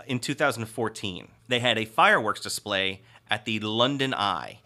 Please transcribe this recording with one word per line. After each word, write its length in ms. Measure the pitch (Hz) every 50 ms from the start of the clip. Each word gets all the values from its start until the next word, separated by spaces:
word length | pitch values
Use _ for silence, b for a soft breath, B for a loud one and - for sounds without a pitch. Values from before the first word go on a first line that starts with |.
| -
in 140 | 131 131 123
two 140 | - - 139
thousand 320 | - 156 139 123 117 110
fourteen. 600 | 107 - - 113 104 - - - 101 90 80 50 - - _ _ -
They 100 | 127 120
had 180 | 120 123 113 110
a 80 | 110
fireworks 540 | - - - 175 202 214 156 113 104 98 -
display 600 | - 101 - - - 104 101 95 95 95 95 98 b b b b b -
at 160 | 104 107 -
the 120 | 117 110 107
London 520 | 104 107 107 113 120 135 143 135 135 135 120
Eye, 460 | - 101 101 90 76 58 50 - - -